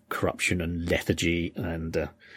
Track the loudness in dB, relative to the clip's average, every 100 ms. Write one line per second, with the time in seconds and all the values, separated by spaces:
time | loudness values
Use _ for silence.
0 | _ 0 0 2 0 0 0 -2 0 2
1 | 2 2 2 2 0 -4 -4 -4 -2 -2
2 | -4 -8 -20